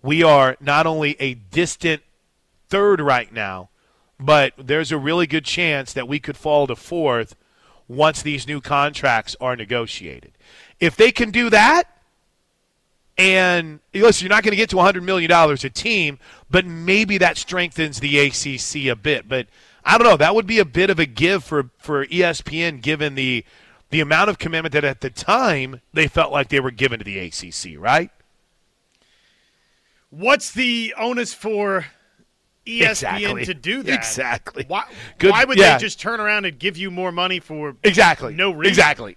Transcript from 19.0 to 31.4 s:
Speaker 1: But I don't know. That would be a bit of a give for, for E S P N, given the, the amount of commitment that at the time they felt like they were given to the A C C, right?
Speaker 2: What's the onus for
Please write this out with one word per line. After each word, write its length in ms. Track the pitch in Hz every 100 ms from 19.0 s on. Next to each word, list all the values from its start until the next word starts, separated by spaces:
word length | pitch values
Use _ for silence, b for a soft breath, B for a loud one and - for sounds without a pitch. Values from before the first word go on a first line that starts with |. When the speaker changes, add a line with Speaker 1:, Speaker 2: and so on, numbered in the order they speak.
| 151 131 104
Speaker 1:
But 180 | 131 117 b b b -
I 120 | 220
don't 80 | 233
know. 120 | 160
That 180 | 156 214
would 100 | 190
be 140 | 226
a 60 | 170
bit 240 | 156 190
of 100 | 170
a 60 | 151
give 360 | 110 165 196
for, 280 | - 151 127 _
for 280 | - 147 139
E 100 | 175
S 200 | 175 156
P 200 | - 156
N, 180 | 170 139
given 360 | 127 151 151 139
the, 300 | 131 120 - b b b _
the 120 | 156
amount 300 | 147 156 202
of 60 | 190
commitment 360 | 165 165 160
that 100 | 147
at 160 | 143 131
the 100 | 131
time 680 | - - 226 247 147 131 127 _
they 160 | 156 151
felt 240 | 165 147
like 160 | 143 135
they 100 | 143
were 120 | 127
given 280 | 117 131 117
to 60 | 104
the 120 | 98
A 100 | 90
C 220 | - 90
C, 260 | - 92 76
right? 340 | 101 151 180 _ _ _ _ _ _ _ _ _ _ _ _ _ _ _ _ _ _ _ _
Speaker 2:
What's 420 | 147 220 285 -
the 420 | 226 247 233 226 226
onus 360 | 226 247 233
for 520 | -